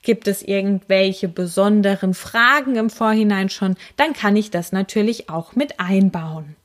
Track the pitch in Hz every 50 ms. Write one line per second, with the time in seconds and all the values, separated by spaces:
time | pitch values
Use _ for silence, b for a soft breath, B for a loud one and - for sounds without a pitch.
0 | _ - 226 - - 202 196 - - - 196 196 190 196 202 185 - - 190 190
1 | 196 196 190 - - 180 165 - 180 175 170 - 196 202 214 208 202 196 196 190
2 | - 190 185 - - - - 233 233 247 277 294 277 269 262 226 220 226 - -
3 | 233 220 214 220 214 208 208 190 190 190 - - 202 190 185 B B B B -
4 | 285 320 294 - - 208 196 214 208 214 - 170 175 - - 190 196 - - 220
5 | 208 220 226 - - - 156 165 170 - - 240 294 285 - - 185 180 196 190
6 | 196 190 170 170 160 156 156 160 156 147 156 _ _